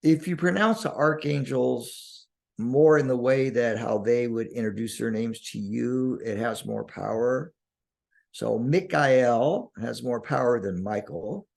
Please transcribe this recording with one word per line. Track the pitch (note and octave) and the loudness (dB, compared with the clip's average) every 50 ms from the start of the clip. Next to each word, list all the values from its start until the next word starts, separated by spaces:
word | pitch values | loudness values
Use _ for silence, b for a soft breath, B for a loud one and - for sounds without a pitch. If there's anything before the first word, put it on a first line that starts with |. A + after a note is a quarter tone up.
if | - D3+ D#3+ D#3+ - | 4 4 2 2 0
you | - F3 | -4 -4
pronounce | C#3+ E3+ F3 F3+ F#3+ G#3 A3 A3+ G#3+ | 0 0 0 2 2 2 2 2 0
the | - - | -2 -6
archangels | - G#2+ D3 D3+ D#3 D3+ D3+ D3 C#3+ C#3+ C3+ B2+ C3+ B2+ B2 B2+ B2+ A#2+ A#2 - - - - - - - - _ _ _ _ _ _ - | -2 2 2 2 2 0 -2 -2 -2 -2 -2 -2 0 0 2 2 0 -2 -4 -10 -16 -18 -18 -20 -20 -20 -20 _ _ _ _ _ _ -6
more | A2 A#2+ B2+ C#3 D3+ D#3 D#3 D3+ | -4 0 4 6 8 8 8 6
in | C#3+ | 4
the | C3 C3 | 2 0
way | B2 A#2+ B2+ C3 C3+ C3+ C3+ | 2 2 2 4 4 2 2
that | A2 A#2+ A#2+ A#2 A2 G#2+ | 2 2 2 2 0 -2
how | A#2 A#2 A2+ G#2+ | -2 -2 -2 0
they | G2+ A#2 A#2+ A#2+ A#2+ | 2 2 2 2 2
would | A#2+ A#2 A2+ A#2 - | 0 -2 -4 -4 -4
introduce | - A#2+ A2+ G#2+ G2 G#2 A2+ A2+ - - | -4 -4 -4 -2 -2 -4 -6 -6 -6 -4
their | A2+ A#2 | -4 -2
names | A2 G#2+ A2+ A#2 A2 - | -2 -2 -4 -4 -6 -8
to | - - - A2+ | -12 -12 -10 -8
you, | G#2 G2 G#2+ A#2+ A#2+ A#2+ B2 C3 B2+ C3 B2 - - | -8 -6 -4 -4 -4 -2 -2 -2 -2 -2 -4 -4 -6
it | A2+ G#2+ G2+ | -6 -4 -4
has | A2+ A#2 A2 A2 - | -2 -4 -4 -6 -8
more | G#2+ A2 A2 A2 | -8 -8 -8 -8
power. | - - G#2 G2+ G#2+ A2 A2 A#2 B2 B2+ C3 D#3 E3+ _ _ _ _ _ _ _ _ _ _ _ _ _ _ _ _ | -10 -10 -8 -6 -4 -2 0 0 0 0 0 -4 -8 _ _ _ _ _ _ _ _ _ _ _ _ _ _ _ _
So | _ - A2+ A2+ A2+ A2 | _ -6 -2 -2 0 0
Michael | A#2 C3 D3 F#3 F3+ F3+ - D3+ D3 C3+ C3 B2+ B2+ A#2+ A#2 A2+ B2 D3 F3 A#3+ B3 - _ - | 0 2 2 0 0 0 0 2 4 6 6 6 6 4 4 4 2 2 0 0 -4 -8 _ -10
has | G#2+ A#2+ A#2 A2 | -8 -8 -8 -6
more | A#2 B2 A#2+ A#2 | -6 -4 -4 -4
power | A2+ - C#3+ C3+ C3 A#2+ B2 A#2 | -4 -2 -2 0 2 2 2 0
than | F#2+ G2 F#2 F2 | 0 -4 -4 -4
Michael. | F#2 G2+ G#2+ G2+ G#2 - - E2 - G#2 E3 G3+ F#3 _ _ | -4 -4 -4 -4 -6 -6 -10 -10 -8 -8 -8 -8 -10 _ _